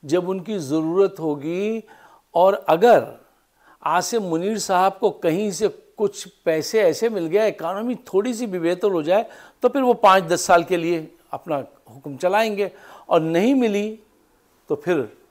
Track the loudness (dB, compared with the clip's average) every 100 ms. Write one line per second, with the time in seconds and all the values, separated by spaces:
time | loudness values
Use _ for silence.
0 | -2 -2 -2 -8 -6 -8 -4 -4 -2 0
1 | 0 0 -6 -6 -6 -6 -4 -6 -10 -20
2 | -20 _ _ 2 2 2 0 2 6 6
3 | 4 -14 _ _ _ _ _ _ -2 -2
4 | 0 -4 -2 -2 -2 -4 -2 0 0 0
5 | -2 0 -2 -2 -2 -2 -4 -4 _ -4
6 | -4 -4 -18 _ -2 -2 0 2 2 2
7 | -2 -2 -2 0 0 -2 -8 -6 -6 -8
8 | -2 -2 -2 -4 -6 -4 -2 0 0 -2
9 | 0 0 0 -12 -20 _ -2 0 0 4
10 | 6 6 4 -2 4 4 4 -2 0 -4
11 | -6 _ _ -14 -6 -6 -6 _ _ -18
12 | -16 -4 0 0 0 -2 -6 -6 -20 -20
13 | 0 0 2 2 2 2 2 0 -4 -10
14 | _ _ _ _ _ _ _ -6 -2 -2
15 | -2 -10 _